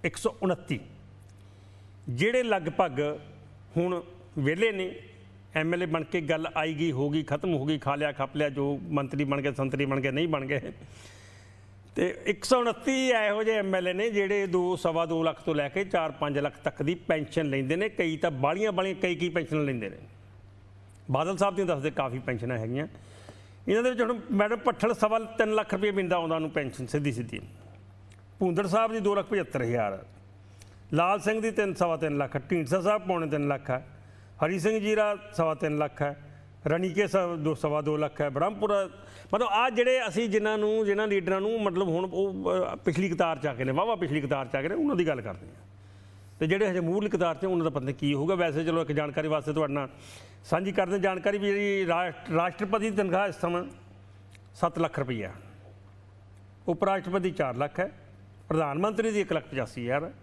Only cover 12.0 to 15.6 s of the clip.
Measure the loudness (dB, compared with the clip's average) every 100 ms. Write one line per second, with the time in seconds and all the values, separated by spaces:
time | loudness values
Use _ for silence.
12 | 0 0 -4 -2 2 4 4 0 0 2
13 | 4 4 2 2 2 0 2 0 0 0
14 | 0 0 2 0 2 2 2 0 0 0
15 | 0 2 0 0 -2 0